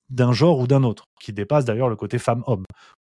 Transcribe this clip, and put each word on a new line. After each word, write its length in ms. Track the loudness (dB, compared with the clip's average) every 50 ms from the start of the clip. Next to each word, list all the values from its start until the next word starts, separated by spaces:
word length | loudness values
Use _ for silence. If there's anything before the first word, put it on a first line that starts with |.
| _ _
d'un 220 | -2 0 2 2
genre 260 | 4 4 4 4 4 2
ou 80 | 2 2
d'un 160 | 2 2 2
autre, 200 | 0 -2 -4 -10 _ _ _
qui 140 | -16 -12 -8
dépasse 320 | -8 -4 -2 0 0 0
d'ailleurs 240 | 0 -2 -2 -2 -2
le 80 | -2 -4
côté 200 | -6 -6 -6 -4
femme-homme. 460 | -2 -2 -2 -2 -2 -4 -4 -4 -4 -12 -16 -20 -20 -20 _ _